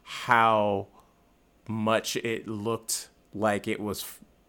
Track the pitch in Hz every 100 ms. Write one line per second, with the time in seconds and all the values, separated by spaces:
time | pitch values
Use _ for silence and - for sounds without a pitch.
0 | - - - 117 113 110 104 98 101 -
1 | _ _ _ _ _ _ - 110 110 113
2 | - 127 117 110 101 107 107 113 - -
3 | - _ _ 98 107 101 113 107 104 95
4 | - - - _